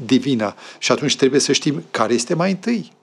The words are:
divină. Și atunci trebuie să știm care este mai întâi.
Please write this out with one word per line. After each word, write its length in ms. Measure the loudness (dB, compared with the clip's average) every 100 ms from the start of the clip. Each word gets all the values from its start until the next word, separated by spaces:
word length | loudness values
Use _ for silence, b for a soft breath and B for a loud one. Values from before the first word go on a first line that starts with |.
| 0
divină. 500 | 0 2 0 -2 B B B
Și 140 | -2
atunci 240 | 0 0 2
trebuie 240 | 2 2
să 120 | 2
știm 320 | 0 0 -4 -4
care 220 | -2 0
este 200 | 0 0
mai 180 | -2 -2
întâi. 400 | -2 -2 -4 -6 _